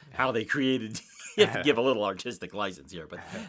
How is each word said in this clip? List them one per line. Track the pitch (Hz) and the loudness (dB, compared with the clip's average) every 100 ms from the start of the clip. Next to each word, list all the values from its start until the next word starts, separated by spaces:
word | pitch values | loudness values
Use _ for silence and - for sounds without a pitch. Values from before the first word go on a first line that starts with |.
| - | -8
how | - 131 | -2 0
they | 117 107 | 0 0
created. | 147 131 131 110 110 - | 0 2 2 -2 -8 -12
<laughs> | - - - | -18 -2 4
You | 208 | 4
have | 110 | 4
to | |
give | 147 117 | 4 4
a | |
little | 131 117 | 4 2
artistic | 101 92 123 107 87 | 0 -2 -6 -8 -8
license | 98 101 90 67 | -4 -4 -6 -12
here, | 85 78 | -14 -12
but | 90 - - | -14 -12 -12